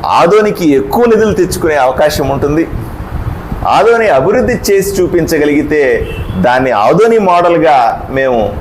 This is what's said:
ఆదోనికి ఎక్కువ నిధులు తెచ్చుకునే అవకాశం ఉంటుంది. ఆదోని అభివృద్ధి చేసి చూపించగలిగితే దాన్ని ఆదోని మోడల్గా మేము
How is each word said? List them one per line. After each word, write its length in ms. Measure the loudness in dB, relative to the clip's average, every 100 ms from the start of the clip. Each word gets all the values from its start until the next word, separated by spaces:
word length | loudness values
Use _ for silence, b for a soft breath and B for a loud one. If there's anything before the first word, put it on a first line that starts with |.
| 0
ఆదోనికి 640 | 2 4 4 2 0 0
ఎక్కువ 320 | 0 0 0
నిధులు 300 | 2 2 2
తెచ్చుకునే 400 | 0 -2 -2 -2
అవకాశం 540 | 0 0 2 0 0 -4
ఉంటుంది. 400 | -2 -2 -2 -2 -6 -10 -12 -10 -8 -8 -10 -8 -6 -2
ఆదోని 400 | 2 2 2 2
అభివృద్ధి 460 | 2 2 0 0 -2 0
చేసి 320 | 0 0 -2
చూపించగలిగితే 1040 | 0 0 0 0 0 0 0 0 0 0 -4 -8 -8 -2
దాన్ని 300 | 0 2 0
ఆదోని 480 | 0 2 2 2 2
మోడల్గా 880 | 2 2 2 2 2 2 2 -2 -6
మేము 420 | -2 0 0 -2 -4